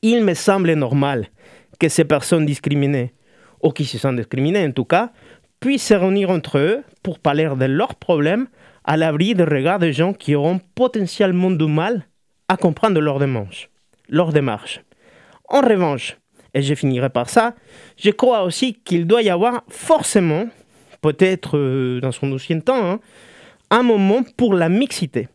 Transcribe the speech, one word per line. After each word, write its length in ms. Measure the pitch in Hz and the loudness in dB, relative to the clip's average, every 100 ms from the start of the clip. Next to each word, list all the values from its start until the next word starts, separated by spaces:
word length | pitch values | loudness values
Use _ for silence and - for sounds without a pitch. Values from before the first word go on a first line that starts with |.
Il 240 | 220 233 | 2 2
me 100 | 208 | 2
semble 380 | 165 - 196 175 | 0 0 2 2
normal 560 | 156 131 143 139 135 104 _ - - _ - | 2 2 0 0 -2 -6 _ -20 -20 _ -2
que 100 | 160 | 0
ces 160 | - | 2
personnes 420 | 151 151 - 170 151 | 2 0 2 0 0
discriminées, 640 | 143 - 143 139 143 123 _ _ _ _ _ | -2 -2 0 0 -2 -4 _ _ _ _ _
ou 80 | 175 | -2
qui 140 | 131 | -2
se 140 | 143 113 | -6 -4
sentent 180 | 139 123 | -4 -4
discriminées 500 | 110 131 139 202 160 | -6 -2 -2 0 -2
en 60 | |
tout 120 | 131 | -4
cas, 280 | 117 170 233 _ - - _ _ | 0 0 -2 _ -20 -20 _ _
puissent 240 | 254 277 - | -4 -2 2
se 80 | |
réunir 360 | 208 185 196 190 | 2 2 0 0
entre 280 | 180 - 143 | -2 -2 -2
eux 240 | 151 240 - _ | 0 -2 -8 _
pour 160 | - - | -10 -4
parler 280 | 156 147 156 | -2 0 -2
de 160 | 135 131 | 0 0
leurs 280 | 139 247 | 0 -2
problèmes 540 | - - 165 147 208 254 _ - _ | -6 -2 0 2 0 -4 _ -20 _
à 120 | - 156 | -2 0
l'abri 380 | 160 151 190 | 0 0 0
des 100 | 202 | 2
regards 340 | 165 143 139 196 | 2 2 0 0
de 140 | 165 | 0
gens 200 | 135 170 | 0 -2
qui 220 | 196 - | -2 -2
auront 260 | 143 147 185 _ | 0 0 -2 _
potentiellement 760 | - 254 233 185 - 196 180 185 | -2 -2 0 -4 0 0 2 0
du 140 | 175 156 | 0 0
mal 380 | 151 180 233 - _ _ _ _ | 0 0 -4 -8 _ _ _ _
à 80 | 190 | 0
comprendre 440 | 185 151 220 175 | 0 2 0 2
leur 200 | 151 139 | 0 0
démarche, 500 | 139 123 101 - - _ _ _ _ | 0 -2 -6 -14 -20 _ _ _ _
leur 240 | 143 170 | 0 2
démarche. 480 | 151 135 107 - - _ _ _ _ _ - - | 2 0 -4 -8 -16 _ _ _ _ _ -20 -2
En 120 | 277 | 2
revanche, 560 | 254 208 175 135 - - _ _ _ | 4 2 0 -2 -8 -16 _ _ _
et 100 | - | -4
je 120 | 139 | -2
finirai 360 | 143 139 123 135 | -2 -2 0 -2
par 200 | 123 120 | -2 0
ça, 240 | - 226 233 _ - - _ | 2 0 -4 _ -20 -20 _
je 140 | 208 | -2
crois 320 | 208 247 233 | 2 2 2
aussi 320 | 185 160 254 | 0 -2 -4
qu'il 320 | 214 - 170 165 | -4 -4 -2 2
doit 160 | 226 | 2
y 80 | 214 | 2
avoir 320 | 175 226 240 - | 2 0 -2 -10
forcément, 760 | - - 320 - 214 175 156 233 - _ _ _ - | -16 2 2 4 2 2 0 -4 -10 _ _ _ -4
peut-être, 560 | 156 143 185 185 - 151 | -4 2 2 2 -2 -2
euh, 440 | 139 135 127 123 | 0 -2 -2 -4
dans 100 | 131 | -6
son 220 | 120 139 | -4 -6
ancien 260 | 135 - 160 | -6 -4 -2
temps, 260 | 156 262 | 0 0
hein, 160 | 185 208 _ - - - - _ _ | -2 -4 _ -20 -20 -20 -20 _ _
un 140 | 220 | 2
moment 400 | 247 214 196 226 247 - | 4 4 4 2 -2 -2
pour 180 | 240 | 2
la 140 | 190 165 | 2 2
mixité. 600 | 190 269 - 156 120 107 | 0 0 -4 -6 -6 -8